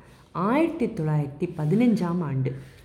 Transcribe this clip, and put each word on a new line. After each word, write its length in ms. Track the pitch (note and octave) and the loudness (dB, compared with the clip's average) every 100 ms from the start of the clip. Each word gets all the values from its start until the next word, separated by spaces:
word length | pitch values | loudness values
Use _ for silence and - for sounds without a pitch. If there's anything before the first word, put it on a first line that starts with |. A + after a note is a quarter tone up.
| - - - | -14 -20 -12
ஆயிரத்தி 540 | D#3 F#3+ C#4 E4 - A3+ | -4 0 2 2 0 -4
தொள்ளாயிரத்தி 640 | - D#3 D3+ C#3+ C3 F3 - | -2 0 0 0 -4 -6 -4
பதினஞ்சாம் 640 | D3+ G3+ B3 G3 F3 F3+ | 0 4 4 4 2 -2
ஆண்டு 320 | D3+ C3 C3 - - - | -2 -2 -2 -4 -12 -20